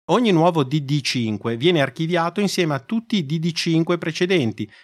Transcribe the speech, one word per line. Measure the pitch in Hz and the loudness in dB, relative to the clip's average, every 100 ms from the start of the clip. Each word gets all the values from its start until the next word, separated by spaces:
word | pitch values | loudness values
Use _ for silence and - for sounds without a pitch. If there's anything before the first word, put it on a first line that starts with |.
| - | 0
Ogni | 190 240 | 2 4
nuovo | 170 170 165 | 4 4 2
D | 131 156 | 0 -2
D | 135 147 | 0 -2
cinque | 123 131 113 104 117 117 | 0 -2 -2 -2 -4 0
viene | 151 170 | 2 2
archiviato | 135 - 160 170 165 170 | 0 -2 -2 -2 -2 -2
insieme | 202 - 170 | -2 0 -2
a | 139 | -2
tutti | - 226 226 214 | -4 -6 -2 -4
i | 139 | -2
D | 165 | -2
D | 165 | -2
cinque | 160 - 160 165 175 | -2 0 0 2 -2
precedenti | 170 151 180 185 117 - 104 - | -4 -4 0 2 0 -2 -8 -12